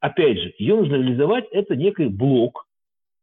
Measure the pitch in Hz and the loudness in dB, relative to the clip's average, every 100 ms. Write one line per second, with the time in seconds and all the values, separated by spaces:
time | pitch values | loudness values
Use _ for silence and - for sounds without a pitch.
0 | 147 - 156 101 92 - 110 214 170 139 | -4 2 2 2 -4 -4 0 2 2 0
1 | 127 123 151 240 226 190 202 127 180 202 | 0 0 0 0 -2 -4 -2 -2 -2 0
2 | 139 98 135 131 117 - - _ _ _ | -2 0 2 2 2 -2 -18 _ _ _
3 | _ _ | _ _